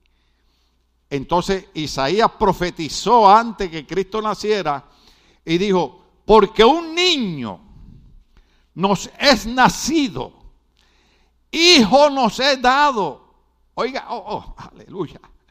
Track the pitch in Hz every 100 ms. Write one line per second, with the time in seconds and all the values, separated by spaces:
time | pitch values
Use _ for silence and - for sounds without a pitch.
0 | _ _ _ _ _ _ _ _ _ _
1 | _ 143 123 170 175 190 - - 147 -
2 | 135 196 226 - 208 165 180 - 151 -
3 | 190 240 208 214 233 208 190 160 135 165
4 | 190 214 214 196 208 214 160 143 - _
5 | _ _ _ _ - 170 202 185 147 -
6 | _ _ - 214 196 - 226 320 330 320
7 | 359 311 214 151 117 90 _ - - -
8 | - - _ _ _ _ _ - 196 202
9 | 254 - 269 240 208 254 233 - - 311
10 | 269 127 110 - - _ _ _ _ _
11 | _ _ _ _ _ 311 339 349 208 254
12 | 294 277 233 - 262 269 247 269 294 247
13 | 170 113 _ _ _ _ _ - 233 262
14 | - 233 190 208 - - - - 107 165
15 | 170 - - _ _